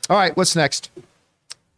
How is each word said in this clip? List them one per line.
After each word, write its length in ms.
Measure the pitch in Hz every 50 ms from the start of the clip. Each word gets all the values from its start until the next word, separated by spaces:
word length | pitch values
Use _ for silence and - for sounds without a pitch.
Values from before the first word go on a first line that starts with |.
| - -
All 60 | 180
right, 200 | 208 190 170 156
what's 180 | 180 180 - -
next? 340 | 170 151 139 - - - - - - - _ _ _ _ _ _ _ _ - - _ _ _ _